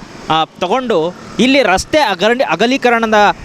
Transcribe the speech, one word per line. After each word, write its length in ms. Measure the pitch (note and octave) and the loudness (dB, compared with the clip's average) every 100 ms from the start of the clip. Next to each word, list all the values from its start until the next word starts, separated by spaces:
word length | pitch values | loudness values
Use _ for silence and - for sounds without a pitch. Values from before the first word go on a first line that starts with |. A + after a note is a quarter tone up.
| - - - | -4 -12 -4
ಆ, 140 | D#3+ | -2
ತಗೊಂಡು 720 | D#3 - F3+ B3 B3 F3+ E3 - - - | -2 -4 -4 -2 0 -2 -2 -6 -8 -2
ಇಲ್ಲಿ 240 | B3+ C#4 | 2 2
ರಸ್ತೆ 360 | G#3+ F#3 - D#4 | 2 0 0 0
ಅಗರಣಿ-, 500 | A#3 F3+ G#3 B3 B3+ | 0 0 0 0 -2
ಅಗಲೀಕರಣದ, 640 | E3 A#3 C4+ B3 A#3 A3+ G#3+ G3+ - | 0 0 0 0 0 2 2 2 2